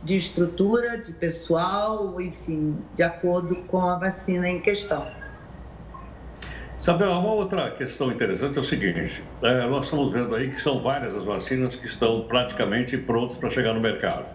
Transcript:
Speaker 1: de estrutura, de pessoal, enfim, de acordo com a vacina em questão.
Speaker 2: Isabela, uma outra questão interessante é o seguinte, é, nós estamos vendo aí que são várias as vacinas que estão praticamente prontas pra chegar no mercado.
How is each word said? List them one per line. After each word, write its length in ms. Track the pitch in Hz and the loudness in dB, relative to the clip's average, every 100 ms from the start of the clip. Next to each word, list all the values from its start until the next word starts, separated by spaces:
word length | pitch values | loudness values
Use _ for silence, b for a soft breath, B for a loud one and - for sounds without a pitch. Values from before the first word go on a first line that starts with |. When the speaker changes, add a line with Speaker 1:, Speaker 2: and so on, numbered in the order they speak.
Speaker 1:
de 140 | 160 190 | 2 2
estrutura, 800 | 170 - 170 - 202 233 240 233 | 2 2 2 4 4 4 2 -4
de 160 | 196 | -8
pessoal, 1040 | 165 170 160 - 165 180 202 214 214 196 180 | -2 -2 -2 2 2 4 2 0 0 -2 -4
enfim, 580 | 180 - - 156 151 151 - | -6 -6 -6 0 0 -2 -6
de 100 | - | 2
acordo 520 | 170 165 180 175 170 180 - | 2 2 2 2 2 -2 0
com 120 | 185 | 2
a 180 | 180 180 | 2 2
vacina 520 | 190 190 - 180 180 | 0 -2 0 2 2
em 100 | 180 | 2
questão. 480 | 208 202 - 147 - - - - - - - - - - - - - - B B B - | 2 0 0 -2 -4 -10 -12 -14 -16 -16 -16 -16 -14 -14 -14 -14 -16 -12 B B B -2
Speaker 2:
Isabela, 420 | - 165 196 180 | 2 4 4 4
uma 120 | 196 | 2
outra 400 | 220 190 151 127 | 2 0 0 -2
questão 400 | - 131 - 131 | -4 -8 -2 0
interessante 460 | 113 110 90 139 139 | 2 0 2 0 0
é 20 | |
o 60 | - | 0
seguinte, 580 | - 95 85 80 - - - | 2 2 0 -2 -6 -10 0
é, 240 | 113 127 120 | 4 4 4
nós 200 | 139 139 | 0 0
estamos 260 | 156 135 | 2 2
vendo 240 | 120 117 113 | 2 0 0
aí 160 | 131 | -2
que 100 | 135 | 0
são 220 | 151 131 | 0 2
várias 320 | 123 139 123 101 | 0 0 -2 -4
as 80 | |
vacinas 500 | 95 98 - 131 127 | -2 -4 0 0 0
que 120 | - - | -2 -10
estão 400 | - 113 113 - | 2 4 4 0
praticamente 720 | 120 123 - 107 110 123 135 | -2 -2 -2 0 0 0 -2
prontas 400 | - 117 123 - | 0 0 0 -4
pra 120 | 117 | -2
chegar 240 | 131 113 | 0 0
no 60 | 113 | 2
mercado. 460 | 110 101 95 - - | 0 0 -2 -2 -6